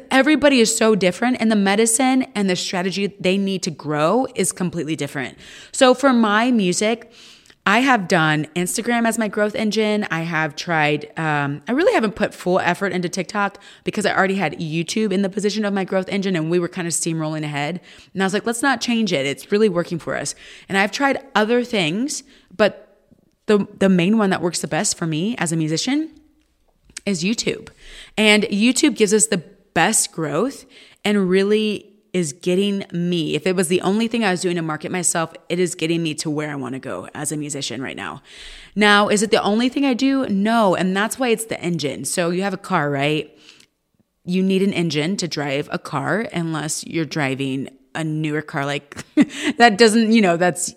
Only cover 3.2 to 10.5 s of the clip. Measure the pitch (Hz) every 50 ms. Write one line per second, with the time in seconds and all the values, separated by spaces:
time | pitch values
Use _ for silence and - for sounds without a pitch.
3.2 | 156 185 190 202 196 196 190 180 - 180 143 - - 147 151 147 151 165 208 247
4.2 | 262 - - - 185 - - - 185 170 165 170 135 156 160 - 143 139 - 147
5.2 | 127 98 - - - - - - - - - - 269 254 254 254 277 277 247 233
6.2 | 226 208 202 214 233 262 247 220 190 180 170 - - - 233 - - - - -
7.2 | - - - - _ - _ _ - 190 202 233 262 277 247 220 180 160 190 165
8.2 | 160 156 151 151 147 - - 175 180 180 - 233 196 233 240 233 226 226 220 233
9.2 | 220 202 - 214 208 214 202 - 220 214 202 220 214 208 208 214 208 - 160 165
10.2 | 165 170 170 156 160 151